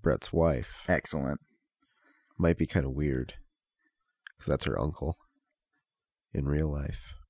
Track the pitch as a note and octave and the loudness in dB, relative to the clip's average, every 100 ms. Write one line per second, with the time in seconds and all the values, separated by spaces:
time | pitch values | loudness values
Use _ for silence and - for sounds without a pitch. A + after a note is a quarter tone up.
0 | - B1+ - D#2+ E2 C2+ A1 - - E2+ | 0 0 0 2 4 2 -4 -10 0 0
1 | - D#2 C2 D2 - _ _ _ _ _ | 2 -4 -2 -4 -8 _ _ _ _ _
2 | _ _ _ - F2 E2+ D#2+ - C2+ C2+ | _ _ _ 0 2 4 2 2 0 0
3 | D2 C2 B1+ - - _ _ _ _ _ | 0 0 -4 -10 -20 _ _ _ _ _
4 | _ _ - _ - C#2+ - G1+ D2 D#2+ | _ _ -20 _ -2 0 0 0 -2 -2
5 | D2 - _ _ _ _ _ _ _ _ | -4 -6 _ _ _ _ _ _ _ _
6 | _ _ _ - C#2 D2 D#2 D2 C#2 - | _ _ _ -4 0 2 0 -2 -4 -8
7 | - - - | -10 -16 -18